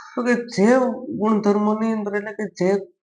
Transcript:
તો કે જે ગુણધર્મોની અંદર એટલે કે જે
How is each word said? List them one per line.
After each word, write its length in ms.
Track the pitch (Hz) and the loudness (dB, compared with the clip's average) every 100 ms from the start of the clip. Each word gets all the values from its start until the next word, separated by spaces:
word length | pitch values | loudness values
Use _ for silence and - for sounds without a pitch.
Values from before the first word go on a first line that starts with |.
| - - | -12 -6
તો 40 | |
કે 100 | 247 247 - | -2 -2 -2
જે 220 | - 214 254 247 - - 208 | 2 4 4 2 -4 -8 -4
ગુણધર્મોની 720 | 214 214 202 202 208 214 226 | 0 2 2 2 2 0 -2
અંદર 220 | 220 208 202 | -2 -4 -4
એટલે 180 | 208 | -6
કે 120 | 214 202 175 | -8 -8 -2
જે 100 | 185 196 - _ | 0 0 -4 _